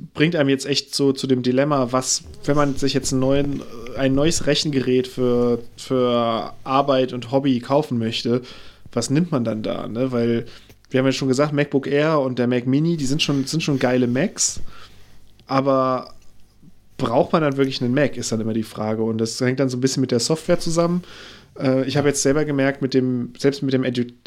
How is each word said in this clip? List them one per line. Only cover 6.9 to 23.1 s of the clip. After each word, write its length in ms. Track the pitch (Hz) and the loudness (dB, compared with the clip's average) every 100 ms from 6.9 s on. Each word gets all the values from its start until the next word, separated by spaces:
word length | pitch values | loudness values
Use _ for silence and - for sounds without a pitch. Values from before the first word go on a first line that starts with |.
| 131 131 | 2 2
und 180 | 123 117 | -2 -2
Hobby 300 | 135 139 123 | 0 2 0
kaufen 380 | 123 143 147 120 | 2 0 0 -2
möchte, 420 | 113 117 117 123 - - - - - | -2 -2 0 -2 -2 -14 -18 -18 -10
was 200 | 123 117 | -6 -2
nimmt 200 | 139 175 | 0 0
man 120 | 151 | 0
dann 180 | 113 110 | -2 -4
da, 240 | 95 87 - | -4 -6 -6
ne? 260 | 107 131 | -4 -2
Weil 340 | 120 117 117 113 - - - _ | 0 0 0 -2 -12 -20 -20 _
wir 100 | 131 | 0
haben 40 | 135 | 2
ja 60 | |
schon 160 | 131 135 | 0 0
gesagt, 240 | 127 147 | 2 2
MacBook 340 | 143 143 139 - | 0 0 0 0
Air 320 | 143 151 156 | 2 2 2
und 180 | 131 123 | 0 0
der 80 | 120 | 0
Mac 200 | 123 127 | 0 2
Mini, 300 | 139 165 170 | 2 2 0
die 80 | 131 | 0
sind 140 | 151 | 0
schon, 220 | - 139 | 0 0
sind 180 | 135 151 | -2 -2
schon 160 | 156 135 | 0 0
geile 280 | 127 127 123 | 2 2 2
Macs, 540 | 123 160 - - - - - - - - - - - - | 0 -2 -2 -4 -2 -4 -6 -18 -20 -20 -20 -20 -20 -4
aber 680 | 135 139 135 131 127 - - - - - _ - - - - | -2 2 2 2 -2 -4 -16 -20 -20 -20 _ -20 -20 -18 -6
braucht 360 | 123 123 - | 0 2 2
man 100 | 180 | 2
dann 140 | 147 135 | 2 2
wirklich 260 | 135 131 | 0 0
einen 120 | 123 | -2
Mac, 220 | 131 135 - | 2 0 -2
ist 140 | 117 | -4
dann 80 | 110 | -4
immer 120 | 110 | -2
die 80 | 113 | -2
Frage. 400 | 110 - 107 110 | -4 -4 -4 -2
Und 160 | 110 110 | -2 -2
das 220 | 113 - | -2 0
hängt 200 | 127 131 | 0 2
dann 80 | 135 | 0
so 80 | 123 | 0
ein 40 | |
bisschen 200 | 127 135 | 0 0
mit 100 | 127 | 0
der 100 | 120 | 2
Software 380 | - 160 - 175 | 0 -2 0 0
zusammen. 440 | - 165 170 180 - - - - - - | 0 0 2 0 -4 -14 -20 -20 -20 -4
Äh, 280 | 135 131 131 | 0 0 2
ich 100 | 143 | 2
habe 120 | 143 | 2
jetzt 140 | - | 2
selber 220 | 139 147 | 2 2
gemerkt, 380 | 151 139 135 135 | 2 0 0 0
mit 120 | 131 | 0
dem, 380 | 131 127 | 2 2